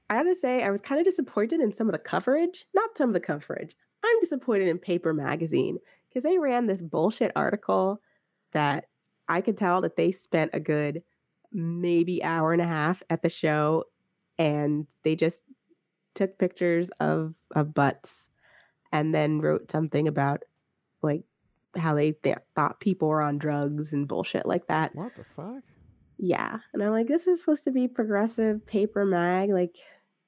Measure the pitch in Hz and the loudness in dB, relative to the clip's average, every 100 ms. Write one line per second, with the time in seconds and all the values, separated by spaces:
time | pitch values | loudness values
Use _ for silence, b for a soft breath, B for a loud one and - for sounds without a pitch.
0 | - 220 339 359 254 254 202 202 - 277 | -4 0 0 0 0 0 0 -2 -2 0
1 | 370 349 262 - 226 320 226 - 226 165 | 2 0 -2 -2 0 0 0 0 -2 -2
2 | - 165 247 294 339 - - 381 466 453 | -4 -2 2 2 0 -4 -4 -2 0 0
3 | 254 180 - 151 - - 160 - _ _ | 0 0 -2 -6 -6 -10 -10 -16 _ _
4 | 440 466 349 269 - 202 185 175 - 175 | 2 2 2 -2 0 2 2 0 0 -2
5 | 170 151 139 160 165 135 - - b b | 0 -2 -2 -2 0 0 0 -4 b b
6 | b 254 285 370 285 247 233 190 165 151 | b -4 0 2 2 2 0 -2 -2 0
7 | 175 220 233 - 143 208 - 196 190 208 | 0 2 0 0 0 0 0 2 2 -2
8 | _ _ _ _ _ 160 147 139 - _ | _ _ _ _ _ 0 0 0 -6 _
9 | _ _ - 170 226 190 196 180 170 - | _ _ -4 -2 0 0 2 2 0 0
10 | 170 180 - 165 156 - 156 151 147 156 | 0 0 -2 0 0 -2 -2 -2 -2 -6
11 | - _ _ _ _ 202 165 170 175 170 | -12 _ _ _ _ -6 -4 -2 0 2
12 | 170 180 156 165 160 170 170 156 151 185 | 2 0 -2 0 2 2 2 0 0 -2
13 | - 165 165 - 160 151 151 160 - _ | -2 -2 -2 0 0 2 2 0 -2 _
14 | _ _ _ - 156 147 147 151 151 _ | _ _ _ -2 0 2 0 -2 -6 _
15 | 156 160 165 - _ - _ _ _ _ | -2 2 0 -2 _ -20 _ _ _ _
16 | _ - 196 - 180 - 175 170 175 - | _ -4 -4 0 -2 0 2 2 0 -2
17 | 156 156 160 - _ 151 151 151 139 - | 0 0 -2 -8 _ -2 0 2 2 0
18 | - - - b b b b b _ 156 | -10 -16 -18 b b b b b _ -2
19 | 151 156 151 151 151 156 156 156 160 147 | 0 2 2 2 2 0 -2 -4 -2 0
20 | 156 147 139 147 - _ _ _ _ _ | 0 0 0 -2 -8 _ _ _ _ _
21 | 151 151 - _ _ _ _ 180 160 147 | -2 -2 -6 _ _ _ _ -4 0 2
22 | 151 151 - - - - 147 - 202 185 | 2 0 -2 -4 -4 -2 -2 0 -2 0
23 | 156 156 147 147 151 143 143 147 151 147 | 0 0 0 -2 -2 -2 -2 -4 -4 -4
24 | 143 - 180 - - 180 - 156 160 - | -2 -4 -4 -4 -2 -2 -2 -2 -2 -6
25 | 220 - - - 180 262 - _ - _ | -12 -14 -18 -16 -14 -14 -18 _ -20 _
26 | _ - 180 - 55 226 - 214 208 220 | _ -6 -2 -2 -2 -6 -8 -4 0 0
27 | 233 320 370 349 - 302 - 254 247 247 | 0 0 2 2 2 0 0 0 0 -2
28 | 214 202 220 226 220 214 - 214 208 202 | 0 0 0 0 0 -2 -2 0 0 2
29 | 202 175 175 185 202 190 175 - b b | 2 2 2 2 2 2 0 -4 b b
30 | _ _ | _ _